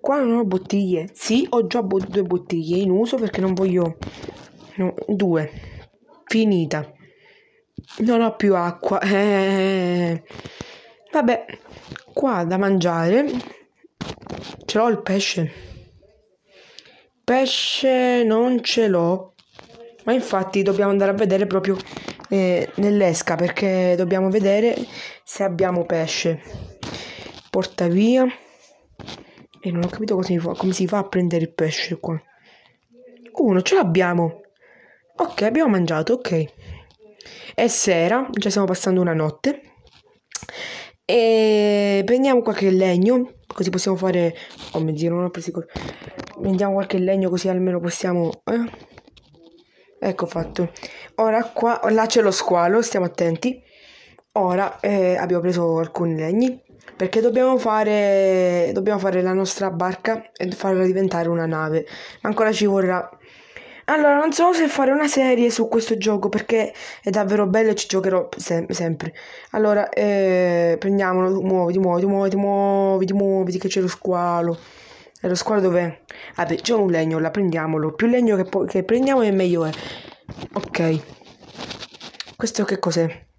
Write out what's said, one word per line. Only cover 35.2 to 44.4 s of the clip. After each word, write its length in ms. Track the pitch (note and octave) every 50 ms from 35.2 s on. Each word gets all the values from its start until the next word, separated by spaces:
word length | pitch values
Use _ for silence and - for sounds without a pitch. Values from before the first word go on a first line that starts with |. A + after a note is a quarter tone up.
| F4+ E4+ - - G3+
abbiamo 280 | G#3+ A#3 D4+ D#4+ C4+
mangiato, 420 | G#3 F#3+ F3 E3 E3 D3+ D#3+ - A#3
ok. 320 | B3 B3 - F3+ D#3+ D#3 D3 _ - - - - - - _ _ _ - - - _ - - - - - - -
È 120 | - -
sera, 640 | A#3+ - - - G#3 F#3 E3+ E3 F3 G#3+ B3+ C4+ -
già 200 | - G#3 G3 G#3+
stiamo 160 | F#3+ G#3 G3
passando 340 | F#3 F#3 F3+ - G3 F#3 F#3
una 140 | F3+ F3 E3
notte. 480 | D#3+ D#3 D#3 D3+ - - C4+ C#4+ C#4+ - - _ _ _ - _ - _ _ _ _ _ _ - - - - - - - - - - - - _ _ _
E 1000 | - F#3+ A#3+ A3+ A3+ A3+ A3 A3 G#3+ G#3+ G#3 G#3 G#3 G#3 G3+ G3+ G3+ G3+ G3 F#3+
prendiamo 380 | F#3 A#3+ B3+ C4+ C#4 C4 B3 A#3
qualche 280 | A#3 G#3 - G3 G3
legno, 680 | F#3 F#3 F#3+ F#3 F3+ F3 F#3 A3 B3+ B3 B3 B3+ - - _ _
così 220 | - - F#3+ F#3+
possiamo 260 | F#3 F#3 - G3+ F#3+
fare, 400 | E3+ F#3 F#3+ F3 F3+ E3+ E3+ E3 -